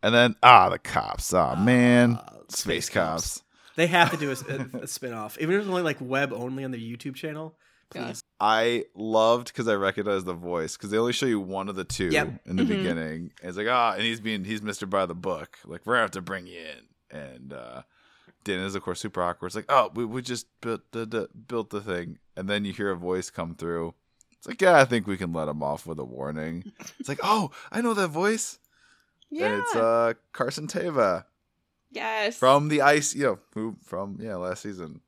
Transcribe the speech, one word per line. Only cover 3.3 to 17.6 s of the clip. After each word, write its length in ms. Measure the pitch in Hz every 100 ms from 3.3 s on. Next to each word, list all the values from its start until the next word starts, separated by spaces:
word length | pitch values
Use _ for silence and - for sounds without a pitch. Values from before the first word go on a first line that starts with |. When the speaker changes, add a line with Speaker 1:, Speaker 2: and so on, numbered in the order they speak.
| -
Speaker 1:
cops. 60 | _ _ - -
Speaker 2:
They 100 | 165
have 240 | 175 170
to 80 | 165
do 140 | 143
a, 480 | 127 - 135 131 127
a, 40 | 139
a 20 |
spin-off. 500 | - 127 113 107 -
Even 140 | 156
if 80 | 196
it's 80 | 202
only, 140 | 185
like, 140 | 170 143
web 320 | 127 131 139
only 300 | 113 123 131
on 80 | 135
their 80 | 123
YouTube 340 | 113 117 143
channel. 420 | 131 160 151 160 160 _ _ _
Speaker 3:
Yeah. 120 | 170 -
Speaker 2:
Please. 160 | - - _
Speaker 1:
I 460 | 104 110 117 120 - 90
loved, 580 | 110 110 110 120 120
'cause 140 | - 113
I 80 | 104
recognized 500 | 98 98 104 98 90
the 80 |
voice, 420 | 85 87 87 78 -
'cause 120 | 104
they 80 | 107
only 160 | 117
show 140 | 120 131
you 120 | 110
one 300 | 92 95 98
of 60 | 95
the 80 | 90
two 240 | - 92
Speaker 2:
Yep. 320 | 151 - - -
Speaker 1:
in 80 | 92
the 80 |
Speaker 3:
Mm-hmm. 80 | 247
Speaker 1:
beginning. 600 | 202 190 82 80 80 87 _
And 80 | 90
it's 80 | 90
like, 100 | 107
"Ah," 240 | 123 117
and 80 | 95
he's 180 | 117 113
being, 260 | 110 107 95
he's 180 | 107
Mister 240 | 107 98 98
by 180 | 98 92
the 80 | 87
book. 440 | 95 85 76 -
Like, 220 | - 87 -
"We're 80 |
gonna 80 | 123
have 100 | 107
to 100 | 85
bring 260 | 90 95 90
you 120 | 87
in." 580 | 80 67 55 _ _ 73
And, 340 | 69 64 67
uh, 300 | 69